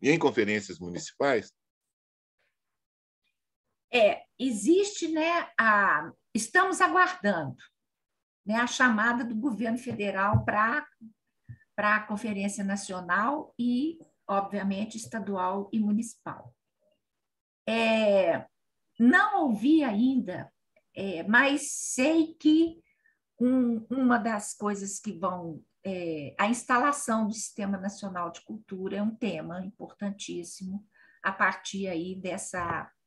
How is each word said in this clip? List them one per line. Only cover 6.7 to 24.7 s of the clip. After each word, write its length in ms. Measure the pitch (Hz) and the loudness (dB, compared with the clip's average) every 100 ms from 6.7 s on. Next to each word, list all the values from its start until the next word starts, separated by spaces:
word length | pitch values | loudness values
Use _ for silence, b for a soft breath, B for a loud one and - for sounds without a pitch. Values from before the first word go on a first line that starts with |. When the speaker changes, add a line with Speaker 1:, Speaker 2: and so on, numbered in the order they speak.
| 359 | 4
Speaker 2:
aguardando, 760 | 359 339 359 - 202 175 143 - - _ _ _ _ _ _ _ 190 | 4 6 4 2 0 0 -2 -10 -18 _ _ _ _ _ _ _ -4
né, 100 | 220 | 0
a 120 | 247 | 0
chamada 560 | - 254 220 226 240 | 4 4 4 2 0
do 120 | 226 214 | -2 -4
governo 420 | 269 196 233 240 | -4 -2 -4 -4
federal 680 | 254 220 202 190 202 214 | -6 -6 -4 0 2 2
pra, 420 | - 208 214 - - _ 220 _ _ _ b b b - | 2 2 2 0 -6 _ -20 _ _ _ b b b -4
pra 240 | 208 208 | 0 0
Conferência 600 | 208 208 226 196 202 202 | -2 -6 -6 -4 -4 -4
Nacional 880 | 196 202 - 180 175 180 226 302 - - | -4 -4 -4 -8 -2 0 0 -2 -6 -4
e, 420 | 240 247 302 339 - _ - | -2 0 -2 -6 -18 _ -2
obviamente, 720 | 196 196 202 196 196 220 220 | -2 -2 -4 -2 -4 -6 -8
estadual 720 | - 226 196 196 185 196 202 | -10 -8 -6 -2 -2 -2 -4
e 80 | 220 | -2
municipal. 720 | 208 208 233 - - - 123 _ _ _ _ _ _ _ _ _ _ _ - | 0 0 -2 -10 -14 -14 -16 _ _ _ _ _ _ _ _ _ _ _ -4
É, 800 | 226 226 220 214 196 180 151 - _ _ _ _ _ | 0 2 2 4 4 4 0 -4 _ _ _ _ _
não 460 | 240 359 415 392 302 | 6 6 4 2 0
ouvi 380 | 208 240 320 | 0 4 4
ainda, 680 | 269 202 254 262 - 180 - _ _ _ _ - | 4 2 2 2 -2 -8 -10 _ _ _ _ -8
é, 280 | 196 170 | -6 -6
mas 480 | 185 226 277 285 - | 2 4 4 2 -4
sei 640 | - - - 262 330 320 | -8 -6 0 2 4 2
que 480 | - 311 311 330 - _ _ _ _ _ _ | 2 4 4 4 -2 _ _ _ _ _ _
um, 460 | 247 262 240 226 226 | 2 2 2 0 -4
uma 280 | 254 254 240 | 0 4 4
das 360 | 214 214 - | 2 -4 -6
coisas 460 | - 208 | -6 -4